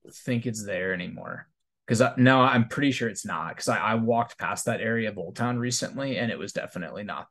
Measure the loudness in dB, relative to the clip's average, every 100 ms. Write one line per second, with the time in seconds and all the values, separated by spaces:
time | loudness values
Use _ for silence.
0 | -20 -12 -4 -2 -2 -6 -4 -2 -2 -2
1 | -4 -10 -10 -12 -14 _ _ _ 0 4
2 | 4 6 8 8 8 6 2 2 0 0
3 | -4 -6 -6 -6 -6 -6 -2 0 2 2
4 | 2 2 0 -4 -6 -4 -2 -2 -2 -2
5 | -2 -6 -8 -4 -2 0 -2 -2 -4 -6
6 | -4 -2 -2 -4 -6 -6 -6 -8 -8 -8
7 | -8 -8 -10